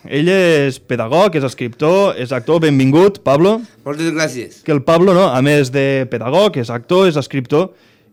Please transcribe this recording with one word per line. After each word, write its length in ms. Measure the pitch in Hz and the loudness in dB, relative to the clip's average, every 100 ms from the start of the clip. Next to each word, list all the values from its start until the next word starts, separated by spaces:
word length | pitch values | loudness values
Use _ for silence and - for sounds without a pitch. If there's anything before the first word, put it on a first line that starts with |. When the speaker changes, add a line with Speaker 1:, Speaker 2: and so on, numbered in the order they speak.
Speaker 1:
Ell 280 | - 143 170 | -8 -2 0
és 480 | 190 175 151 139 131 | 2 2 2 0 -4
pedagog, 560 | - 120 113 151 202 160 | -6 -6 -2 0 2 0
és 80 | |
escriptor, 680 | 131 - 120 - 151 190 196 101 | -4 -6 -10 -4 0 2 0 -2
és 160 | 127 | -6
actor. 300 | 127 131 165 | -6 0 0
Benvingut, 580 | 156 139 131 156 196 196 | 2 2 4 4 4 2
Pablo. 380 | 131 143 190 226 226 _ | 0 2 2 0 -6 _
Speaker 2:
Moltes 320 | 139 147 165 | -12 -6 -4
gràcies. 480 | 156 151 127 95 - | -4 -4 -6 -14 -10
Speaker 1:
Que 80 | - | -4
el 120 | 147 | -2
Pablo, 300 | 165 165 196 | 2 2 4
no? 120 | 180 190 | 4 2
A 140 | 127 | 2
més 300 | 143 147 127 | 2 2 0
de 320 | 139 135 135 127 | 0 0 -2 -4
pedagog, 480 | 117 117 165 208 151 | -6 -2 0 0 -2
és 120 | 113 | -6
actor, 400 | 120 - 180 185 | -8 -2 2 2
és 80 | 147 | 0
escriptor, 560 | - 139 120 147 190 - _ _ _ | -4 -6 -2 -2 -2 -8 _ _ _